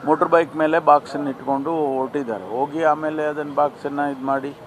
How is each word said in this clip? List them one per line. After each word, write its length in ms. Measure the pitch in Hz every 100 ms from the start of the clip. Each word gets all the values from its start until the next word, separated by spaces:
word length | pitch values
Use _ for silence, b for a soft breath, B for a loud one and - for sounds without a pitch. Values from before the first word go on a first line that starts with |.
| 143
ಮೋಟರ್ 240 | 156 170
ಬೈಕ್ 260 | 165 160 151
ಮೇಲೆ 240 | 156 160
ಬಾಕ್ಸನ್ನ 480 | 151 147 - 143 143
ಇಟ್ಕೊಂಡು 720 | 131 127 139 139 165 147 131
ಹೊರಟಿದ್ದಾರೆ. 520 | 131 143 123 104 92
ಹೋಗಿ 340 | 117 143 151
ಆಮೇಲೆ 420 | 160 151 156 156 151
ಅದನ್ನ 280 | 151 147 143
ಬಾಕ್ಸನ್ನ 440 | 147 139 143 143
ಇದು 260 | 143 135 135
ಮಾಡಿ 300 | 135 139 139